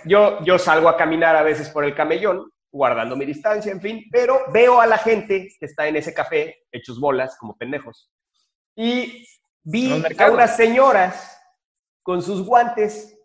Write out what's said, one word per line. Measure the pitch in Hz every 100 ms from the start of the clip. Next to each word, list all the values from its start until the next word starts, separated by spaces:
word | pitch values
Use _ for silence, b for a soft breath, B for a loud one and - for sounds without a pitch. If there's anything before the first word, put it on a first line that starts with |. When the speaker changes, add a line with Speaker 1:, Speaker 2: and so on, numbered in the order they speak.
Speaker 1:
yo, | 160 202 208 -
yo | 165 180
salgo | 180 160 165
a | 156
caminar | 160 160 165
a | 160
veces | 156 151 143
por | 151
el | 143 143
camellón, | 151 170 208 165 - _ _
guardando | 139 131 113 117
mi | 127
distancia, | 139 147 214 214 214
en | 190
fin, | 202 220 -
pero | 240 240 262 -
veo | 214 240 247
a | 226
la | 220
gente | 220 220 - 190 190 _
que | 143
está | - 151
en |
ese | 151 160
café, | - 147 160 160 - _
hechos | 123 - 120
bolas, | 143 131 131 -
como | 113 101
pendejos. | 120 143 120 110 _ _ _ _ _ _ _
Y | - 226 247 247 - - _ _ _
vi | 156 196
Speaker 2:
En | 254
los | 160
Speaker 1:
a | 160
Speaker 2:
mercados. | - 196
Speaker 1:
unas | 233 233 -
señoras | 226 240 269 214 185 - - - _ _ _ _ _ _
con | - 180
sus | 151 196 190
guantes | 240 240 233 208 - - _